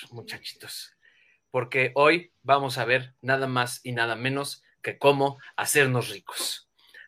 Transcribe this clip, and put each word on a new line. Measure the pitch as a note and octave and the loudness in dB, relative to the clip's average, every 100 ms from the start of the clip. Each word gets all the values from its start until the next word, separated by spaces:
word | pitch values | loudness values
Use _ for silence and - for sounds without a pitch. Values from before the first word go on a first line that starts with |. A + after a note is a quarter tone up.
| - | -14
muchachitos, | A#2 - - - - - - - _ _ _ _ _ _ | -16 -14 -14 -14 -16 -14 -14 -16 _ _ _ _ _ _
porque | B2+ A#2+ C3+ B2+ C#3 | -4 -2 0 0 4
hoy | D3+ E3+ - _ | 4 4 -2 _
vamos | B2 C#3 C3+ B2+ | 2 2 2 -2
a | A2+ | 0
ver | C3 C3 _ | 0 -2 _
nada | B2 C3+ C3+ | -2 0 0
más | B2+ B2 - | -2 -2 -4
y | B2+ | -6
nada | A#2+ A#2 A2+ | -2 -2 -2
menos | C3 C#3 C#3 - _ _ | -2 -4 -6 -12 _ _
que | - - | -10 2
cómo | C#3+ C#3 C#3 C3+ - - | 4 4 2 -4 -12 -8
hacernos | - D3 C3+ B2 G#2+ | 0 2 4 2 -2
ricos. | G2 - - - - _ _ _ - | -8 -12 -8 -8 -8 _ _ _ -20